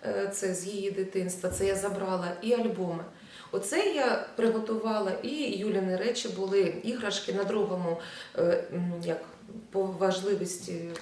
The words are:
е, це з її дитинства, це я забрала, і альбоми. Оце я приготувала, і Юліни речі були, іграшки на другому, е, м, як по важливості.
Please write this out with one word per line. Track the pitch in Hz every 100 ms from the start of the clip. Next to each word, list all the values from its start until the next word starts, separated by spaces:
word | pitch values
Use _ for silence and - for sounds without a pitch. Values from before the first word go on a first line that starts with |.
| -
е, | 196 196
це | - 196
з | 180 180
її | 208 196
дитинства, | 185 190 196 180 175 180
це | - 196
я | 190
забрала, | 196 190 190 185 175 175
і | 226
альбоми. | 240 220 185 180 165 170 - - - -
Оце | 190 190 320 403
я | 311 254 226 - -
приготувала, | 226 220 214 220 220 214 190 185
і | - 302
Юліни | 269 196 214 208 185 185
речі | 220 233 226
були, | 180 190 196 180 170
іграшки | 226 247 214 190 -
на | 190
другому, | 196 220 185 180 175 165 - - - -
е, | 170 170 -
м, | 175 175 175 170
як | 160 - - - - -
по | 196
важливості. | 190 175 190 185 196 202 175 - - 175 170 170